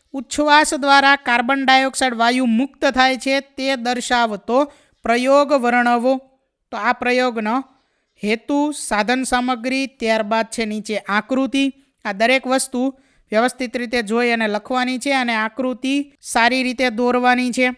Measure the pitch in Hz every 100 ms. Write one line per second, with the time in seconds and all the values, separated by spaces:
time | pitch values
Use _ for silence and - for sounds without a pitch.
0 | _ 269 254 - 302 294 302 311 277 277
1 | 269 277 285 240 240 269 262 262 269 262
2 | 262 233 233 254 254 226 277 - 285 254
3 | 262 262 269 269 277 - 262 269 233 247
4 | - 247 233 202 - 240 285 - _ _
5 | - 240 254 277 285 285 240 240 240 240
6 | 240 262 - _ _ _ _ 226 214 247
7 | 247 247 254 226 214 247 262 _ _ _
8 | _ _ 208 226 - 285 294 285 - 208
9 | 208 254 262 247 247 254 233 262 269 -
10 | 226 220 208 220 220 - 220 214 208 208
11 | - 202 208 262 269 269 277 - _ _
12 | 220 196 226 262 254 262 - 247 262 262
13 | _ _ _ 214 247 247 254 247 240 240
14 | 208 233 240 233 220 208 208 254 247 254
15 | 277 269 247 220 220 220 254 247 262 277
16 | 285 _ - 240 233 254 254 247 254 220
17 | 247 247 247 247 247 240 254